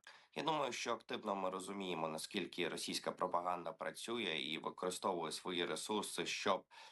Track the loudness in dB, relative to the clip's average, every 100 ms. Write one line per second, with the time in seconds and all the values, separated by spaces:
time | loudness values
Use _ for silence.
0 | -20 -18 -8 -2 2 4 4 2 2 0
1 | 0 -2 0 2 2 0 -2 -2 0 2
2 | 0 0 -2 -2 -2 0 0 0 -2 -2
3 | -2 0 0 2 2 0 -2 -4 -6 -4
4 | -4 -2 0 0 0 -2 -4 -2 -2 0
5 | 0 0 0 -4 -2 0 2 0 0 0
6 | 0 -2 -2 2 4 4 2 -18 -20